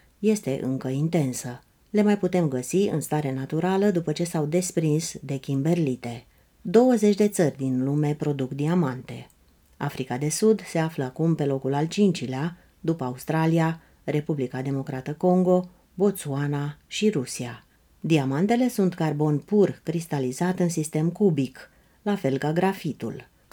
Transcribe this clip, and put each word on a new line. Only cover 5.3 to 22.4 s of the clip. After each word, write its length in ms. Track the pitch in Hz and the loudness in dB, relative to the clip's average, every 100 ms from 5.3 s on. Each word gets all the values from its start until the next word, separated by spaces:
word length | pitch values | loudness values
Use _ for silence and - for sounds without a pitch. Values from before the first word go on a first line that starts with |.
| 135 | -8
kimberlite. 880 | - 139 147 175 151 123 120 117 - _ _ _ | -4 -2 0 2 0 -2 -6 -12 -14 _ _ _
Douăzeci 540 | 180 214 254 240 208 202 | 2 6 6 6 4 4
de 120 | 208 | 2
țări 300 | - 156 135 | 4 0 2
din 260 | 135 127 | -2 0
lume 320 | 131 147 147 147 | 0 2 0 0
produc 360 | 147 139 131 | -2 -2 -4
diamante. 800 | 139 147 180 143 127 120 120 127 _ _ _ _ - | -2 0 2 0 -2 -10 -14 -16 _ _ _ _ -8
Africa 400 | 120 - 127 127 | -8 -6 -6 -2
de 120 | 147 | -2
Sud 320 | - 220 214 - | 2 4 2 0
se 140 | 165 | -2
află 240 | 160 160 | -2 -2
acum 320 | 131 - 165 156 | -6 -2 0 2
pe 100 | 143 | 0
locul 280 | 135 135 | 0 0
al 140 | 143 160 | 0 0
cincilea, 720 | 202 202 - 120 131 170 175 _ _ | 2 2 2 -4 -4 -6 -8 _ _
după 240 | 160 165 | -4 -2
Australia, 800 | 127 127 - 160 160 165 160 165 _ _ | -4 -6 -2 0 2 2 2 -2 _ _
Republica 580 | - 147 151 151 123 127 | -4 -4 -2 -4 -4 -4
Democrată 520 | 139 139 131 131 143 | -4 -4 -4 -8 -8
Congo, 560 | 151 185 180 180 180 180 _ _ | -2 2 4 4 4 2 _ _
Botswana 840 | - 196 196 147 139 143 143 143 147 - | 0 0 0 -6 -4 -2 -2 -6 -10 -12
și 220 | - 214 | -2 0
Rusia. 560 | 180 123 - 123 117 _ _ _ _ | 0 -4 -8 -10 -10 _ _ _ _
Diamantele 720 | 156 160 131 135 202 240 254 | 2 2 2 0 2 2 0
sunt 240 | 226 185 | 2 0
carbon 440 | 180 160 147 151 147 | 0 -2 0 0 0
pur 420 | - 208 190 - | 2 4 4 2
cristalizat 760 | - 165 165 143 127 131 175 180 | -4 -6 -4 -4 -2 -2 -2 0
în 100 | 175 | 0
sistem 400 | 165 151 156 160 | 0 -2 0 -2
cubic, 600 | 170 208 143 131 - - _ _ _ | 2 2 2 -2 -6 -20 _ _ _
la 140 | 208 202 | -4 -2
fel 220 | 135 | 0
ca 160 | 135 | 0